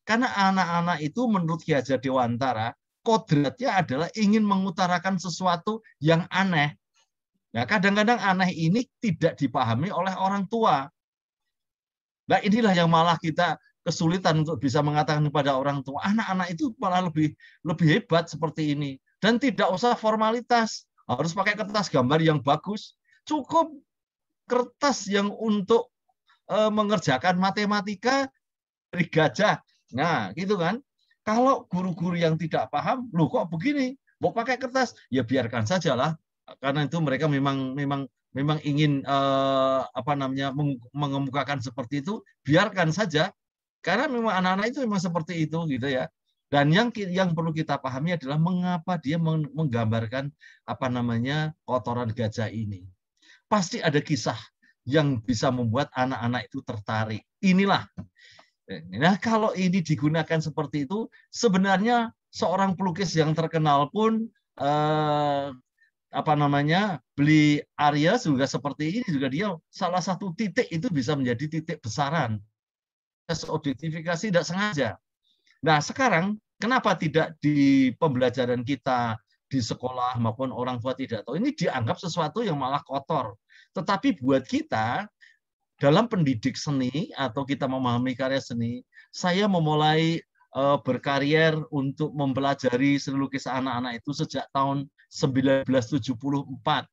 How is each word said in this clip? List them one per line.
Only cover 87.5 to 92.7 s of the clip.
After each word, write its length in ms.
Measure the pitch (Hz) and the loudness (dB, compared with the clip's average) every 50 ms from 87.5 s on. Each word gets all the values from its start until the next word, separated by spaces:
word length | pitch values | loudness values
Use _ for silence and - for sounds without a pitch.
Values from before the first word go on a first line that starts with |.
| 143 - 147 | -4 -4 -2
memahami 480 | 131 131 131 131 123 120 120 123 127 127 | -4 -2 -2 0 0 0 0 0 -2 -2
karya 240 | 117 135 131 135 | -2 -2 -2 -2
seni, 480 | 135 127 - - 117 117 117 120 123 - _ _ - - _ | -2 -4 -4 -4 -4 -4 -4 -4 -8 -12 _ _ -20 -20 _
saya 400 | - - - 180 175 185 208 214 | -14 -4 -2 0 2 2 2 2
memulai, 720 | 190 175 160 151 151 151 151 151 156 160 165 160 165 160 - _ _ _ _ _ - | 2 2 2 2 2 2 4 4 4 4 2 2 0 -2 -4 _ _ _ _ _ -4
eh, 260 | 127 135 139 143 139 - | 0 2 2 2 2 0
berkarier 720 | - 127 120 - 147 139 139 139 143 151 160 160 160 156 156 151 - - | -2 -4 -2 0 0 0 0 2 2 4 4 4 4 2 0 -4 -4 -4
untuk 400 | 143 135 139 135 - 151 147 - | -2 -2 -2 -2 -4 -4 -4 -2
mempelajari 880 | 147 143 135 131 131 139 139 139 135 - 165 | -2 -2 0 0 0 0 0 -2 0 0 0